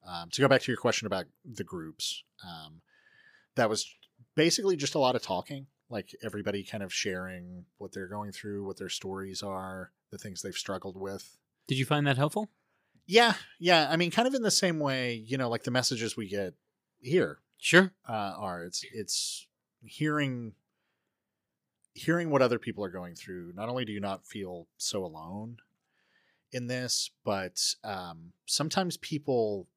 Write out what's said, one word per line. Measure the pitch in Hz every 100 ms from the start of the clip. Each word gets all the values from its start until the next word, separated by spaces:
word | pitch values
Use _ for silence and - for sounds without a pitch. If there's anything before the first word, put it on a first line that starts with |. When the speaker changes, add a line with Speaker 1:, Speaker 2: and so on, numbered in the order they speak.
Speaker 1:
Um, | 90 87 85
to | -
go | 127
back | 131
to | -
your | 120
question | 120 110 110
about | 95 87 _ 165
the | 113
groups, | 95 92 80 80 - - - _
um, | 92 82 78 80 _ _ _ _ - _ _ -
that | 117
was | 110 - - _ _ - -
basically | 160 175 196 175
just | 139 160
a |
lot | 131 127
of |
talking, | - 90 - 143 139 _ _
like, | 113 95 -
everybody | 113 104 104 101
kind | 95 110
of | 95
sharing | - 104 92 92 92 90 90 87 _
what | 95
they're | 101 92
going | 104 104
through, | 95 107 101 98
what | 92
their | 92
stories | - 95 95 98 92
are, | 101 95 95 95 92 _ _
the | 101
things | 107 92
they've | 101
struggled | 90 - 95 98 92
with. | 95 98 - - _ _ -
Speaker 2:
Did | 127
you | 135
find | 147 143
that | 127
helpful? | 147 - 214 _ _ _ _ _ -
Speaker 1:
Yeah, | 202 233 185 - -
yeah. | 170 170 147
I | 160
mean, | 170
kind | 185 247
of | 269
in |
the | 220
same | - 190 160
way, | 147 131 123 117
you | 110 131
know, | 123
like, | 117
the | -
messages | 123 120 120 110 110
we | 104
get | 101 92 - _ _ _ _
here, | 127 170 98 71 _ _
Speaker 2:
Sure. | - 175 190 _ -
Speaker 1:
uh, | 113 101 -
are. | 101 87 85
It's, | - -
it's | 220 202 - - - - _ _ _
hearing, | 113 - 156 147 143 123 117 98 _ _ _ _ _ _ _ _ _ _ _ _ _
hearing | - - 170 170
what | 139
other | 127 117
people | - 101
are | 101
going | 90 87 85
through. | - 90 85 87
Not | 110
only | 123 117
do |
you | 104
not | 101 95 -
feel | 107 95 87 - _
so | - 214
alone | 175 80 80 104 110 117 _ _ _ _ _ _ _ _ _
in | 127 120
this, | 127 127 - - _
but, | - 98 92 - - -
um, | 110 95 90 82 82 _ -
sometimes | - 156 - 185 -
people | - 156 143 127 110 101 90